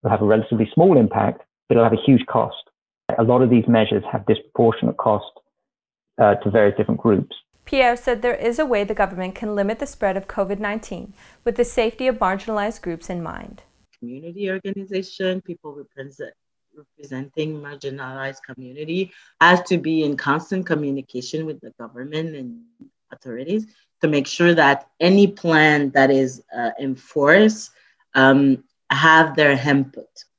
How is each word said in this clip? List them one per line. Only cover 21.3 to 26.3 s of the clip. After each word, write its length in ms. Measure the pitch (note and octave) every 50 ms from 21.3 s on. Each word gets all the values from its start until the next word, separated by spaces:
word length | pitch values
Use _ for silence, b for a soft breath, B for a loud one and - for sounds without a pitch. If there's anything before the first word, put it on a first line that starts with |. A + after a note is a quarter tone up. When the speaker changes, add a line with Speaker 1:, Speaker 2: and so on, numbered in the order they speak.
| - D#3 D#3+
Speaker 3:
with 120 | D#3 D3 -
the 100 | - A2 _ _
government 580 | A#2 A2+ _ A#2+ C3 C#3+ D3+ D#3 D#3+ E3 D3+
and 240 | C#3+ C3 A#2+ A#2 A#2 A#2 _ _ _ - _ _ _ _ _
authorities 540 | B2+ _ _ C3 A#2 A2+ C3+ D#3 G3 A3 G#3+ b b b b b _ _
to 60 | - D#3
make 180 | D3+ C#3+ C3+
sure 260 | - - - F3 F3
that 380 | E3+ D#3+ D3+ C#3 C#3 C#3 - _ _ _
any 260 | E3 F3 F#3+ G3+ G3+
plan 640 | F#3+ G3+ - - E3+ D#3+ D#3 D3+ D#3 D3+ D3 C#3+ C3+
that 200 | C3 C#3 C3+ C3+
is, 320 | C#3 C3+ C3+ B2+